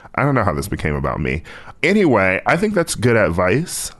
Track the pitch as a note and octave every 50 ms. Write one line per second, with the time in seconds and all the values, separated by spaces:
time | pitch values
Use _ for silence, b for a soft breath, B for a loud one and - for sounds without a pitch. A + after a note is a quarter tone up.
0 | B B B - B2+ D3 C#3 B2+ G2+ - D2+ C#2 C2 - - - - D#2 D2 C#2
1 | C#2 C2 A#1 - D2 B1+ C2+ D#2+ B B B B B B B B - D#3+ G3+ A3
2 | G3 D#3 A#2+ G2+ F#2+ F#2 F#2 - - A#2 C#3+ E3+ G#3+ G#3+ G3+ F#3 E3 - - D3
3 | C3 B2 A#2 A2 G2+ E2 E2+ F2+ F2+ F2+ G2+ C#3 F3 - - - - - - -